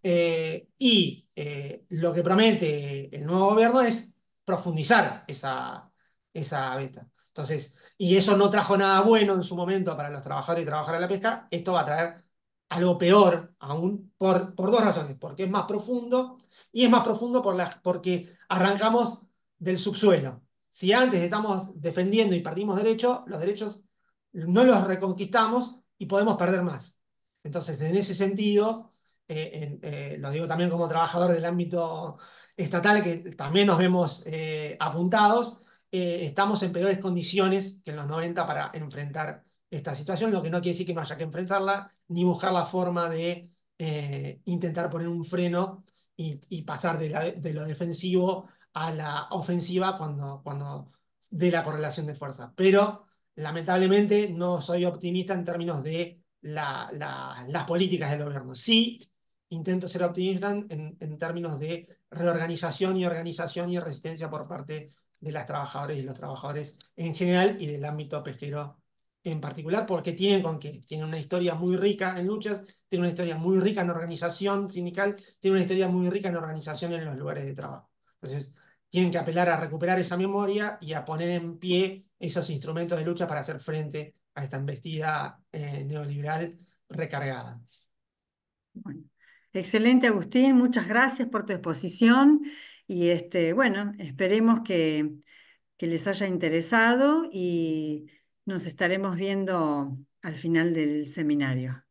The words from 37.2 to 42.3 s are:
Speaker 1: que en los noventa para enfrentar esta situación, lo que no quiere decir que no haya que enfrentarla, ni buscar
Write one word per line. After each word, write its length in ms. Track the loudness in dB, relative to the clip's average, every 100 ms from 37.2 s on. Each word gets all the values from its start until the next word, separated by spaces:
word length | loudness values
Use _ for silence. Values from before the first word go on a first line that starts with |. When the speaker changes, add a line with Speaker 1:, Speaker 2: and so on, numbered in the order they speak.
| -2 2 2 2 -2 -12 -12
Speaker 1:
que 60 |
en 40 | -10
los 120 | -6
noventa 380 | -4 -4 -4 -4
para 260 | -4 -6
enfrentar 720 | -8 -10 -10 -8 -6 -8 -10 _ _ _
esta 240 | -10 -8 -8
situación, 340 | -6 -2 0
lo 120 | 0
que 80 | 0
no 100 | -2
quiere 140 | -2
decir 140 | -4 -4
que 60 |
no 60 | -6
haya 160 | -6 -8
que 80 |
enfrentarla, 680 | -8 -6 -2 0 0 -2 -6 _ _
ni 160 | 2
buscar 260 | 2